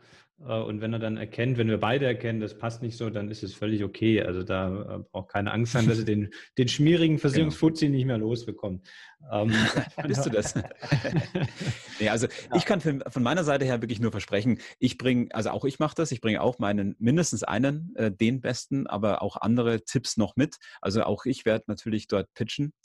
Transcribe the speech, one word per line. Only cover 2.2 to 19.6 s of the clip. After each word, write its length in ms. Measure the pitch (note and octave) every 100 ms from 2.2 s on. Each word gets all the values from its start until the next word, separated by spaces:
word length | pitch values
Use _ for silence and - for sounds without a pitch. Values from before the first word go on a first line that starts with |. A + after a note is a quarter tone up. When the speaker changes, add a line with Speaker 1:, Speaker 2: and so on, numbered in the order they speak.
| A2+ A2+
Speaker 1:
das 180 | G#2+ -
passt 260 | A#2 A#2
nicht 140 | A#2+ -
so, 140 | A2+
dann 200 | G#2 G2+
ist 100 | G#2+
es 100 | F#2+
völlig 300 | - G#2+ G#2
okay. 400 | G2 - A2+ G#2+
Also 220 | F2+ F#2
da, 520 | F#2 F#2+ F#2 G2 G2 G2
äh, 20 | -
braucht 180 | F#2+ F#2+
keine 220 | G2+ G#2
Angst 240 | G#2+ A#2
haben, 140 | A#2+ A2+
dass 100 | A2+
ihr 60 |
Speaker 2:
<laughs> 20 | G#2+
Speaker 1:
den, 240 | G#2 G#2 - - -
den 120 | A#2+
schmierigen 480 | - D3+ E3+ E3 D3+
Speaker 2:
Genau. 40 |
Speaker 1:
Versicherungsfuzzi 680 | C#3+ C#3+ D3+ - D#3+ D#3+ D3
nicht 180 | C3+ C3
mehr 120 | A2+
losbekommt. 720 | A2 A#2+ A2 G#2 G#2 F#2 - - - - -
Ähm, 200 | G#2 A2+
Speaker 2:
<laughs> 560 | A2 A2 - - - -
Bist 180 | C3+
du 60 | C3
das? 240 | G#2+ - A2+
<laughs> 60 | - - - B2 - D#3 - F#3 C#3+ - C3+ - - -
Nee, 100 | G#2+
also 200 | A2+ A#2
Speaker 1:
Ja. 280 | - - F3
Speaker 2:
ich 80 |
kann 160 | - F#3+
für, 180 | D#3 C#3 -
von 140 | C3+
meiner 220 | A#2+ F3
Seite 220 | D3+ C#3 C3
her 160 | A#2+
wirklich 180 | A2+ G#2+
nur 100 | A2+
versprechen, 480 | G2 - G2+ A#2+ G2+ - -
ich 180 | B2+ -
bring, 340 | B2+ B2 -
also 180 | A2+ G#2+
auch 160 | - C3
ich 120 | -
mach 140 | D3+
das, 200 | - D#3
ich 100 | A#2+
bringe 180 | A2+ E2+
auch 180 | A2 -
meinen, 380 | G2+ G#2 G2 -
mindestens 440 | A#2 E3 D#3+ G#2+
einen, 520 | - G#2 C3+ D3 F3
äh, 160 | - A2
den 300 | F#2+ A2+ C3
besten, 460 | B2 B2 - C3+ -
aber 340 | G#2 G#2 -
auch 160 | G2+ -
andere 480 | G#2+ B2